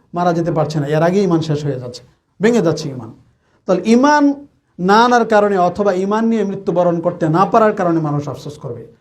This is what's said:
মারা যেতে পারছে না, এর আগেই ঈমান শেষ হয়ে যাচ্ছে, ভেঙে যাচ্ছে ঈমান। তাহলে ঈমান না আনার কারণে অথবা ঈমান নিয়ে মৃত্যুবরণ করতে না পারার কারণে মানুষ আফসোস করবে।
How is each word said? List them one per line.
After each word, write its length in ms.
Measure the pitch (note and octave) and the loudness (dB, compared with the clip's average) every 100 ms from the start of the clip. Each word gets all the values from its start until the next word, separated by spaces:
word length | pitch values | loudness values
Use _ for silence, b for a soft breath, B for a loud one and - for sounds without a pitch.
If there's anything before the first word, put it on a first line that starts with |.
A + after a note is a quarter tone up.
| b | b
মারা 180 | E3+ F3+ | -4 -2
যেতে 200 | E3+ E3 | 0 -2
পারছে 280 | D#3 D3 D3+ | -2 -2 -2
না, 60 | C#3+ | -2
এর 160 | D#3 | 0
আগেই 220 | E3+ F#3+ | 2 2
ঈমান 160 | F#3+ E3 | 2 0
শেষ 240 | D#3 D3 | 0 -4
হয়ে 160 | D3 B2+ | -4 -6
যাচ্ছে, 220 | - - - _ _ - | -10 -16 -20 _ _ -2
ভেঙে 200 | G#3 A#3+ | 0 2
যাচ্ছে 300 | E3 D#3 C#3+ | 0 -2 -6
ঈমান। 220 | B2 A2+ - _ _ _ _ - | -12 -14 -20 _ _ _ _ -4
তাহলে 160 | F3+ | -2
ঈমান 640 | G#3+ A#3+ C#4+ D4 C#4+ C#4 - _ _ - | 2 4 4 4 2 0 -8 _ _ -6
না 260 | F3+ G#3+ | 2 4
আনার 220 | A#3+ A#3+ A3+ | 4 2 2
কারণে 320 | G#3+ G#3 F#3+ | 2 2 2
অথবা 360 | F3 F3+ G#3 | 0 0 -2
ঈমান 320 | F3+ G3 G#3+ A3+ | -2 -2 -2 0
নিয়ে 180 | A3+ | 0
মৃত্যুবরণ 560 | G3 F#3+ - E3+ F3 E3+ | -2 -4 -2 0 2 0
করতে 280 | E3+ E3+ D#3+ | -2 -2 0
না 180 | E3+ G3 | 2 2
পারার 260 | A3+ G#3+ | 4 2
কারণে 280 | G#3 F3 E3 | 2 0 0
মানুষ 280 | D3+ C#3+ C3+ | -2 -4 -6
আফসোস 300 | B2+ D3 - | -10 -12 -14
করবে। 280 | D3 D#3 - _ | -12 -12 -16 _